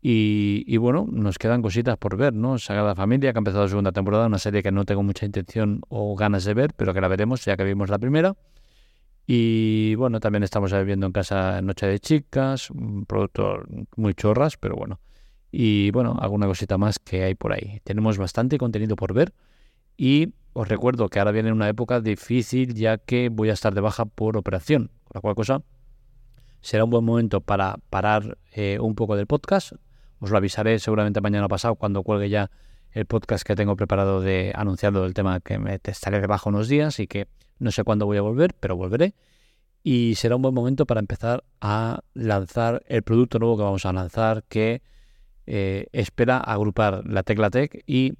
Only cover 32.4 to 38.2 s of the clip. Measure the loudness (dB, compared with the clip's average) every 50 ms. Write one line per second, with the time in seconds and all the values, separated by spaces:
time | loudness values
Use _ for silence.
32.4 | -2 -2 -6 -16 -20 -20 -20 -20 _ -10 -6 -6 -4 0 -2 -2 0 0 -4 -4
33.4 | 0 -2 0 0 2 0 2 0 0 0 2 2 2 2 2 2 2 2 0 0
34.4 | 0 -2 -2 -2 -2 -2 -2 0 0 2 2 2 0 0 0 0 0 0 0 -2
35.4 | -2 -4 -4 -4 -4 -4 -6 -6 _ -8 -10 -6 -4 -2 0 0 2 0 0 0
36.4 | 0 -2 0 0 0 2 2 2 2 0 -2 -4 -6 -6 -6 -8 -8 -8 -12 _
37.4 | _ _ _ _ -4 -4 -2 -2 0 2 2 2 2 2 2 2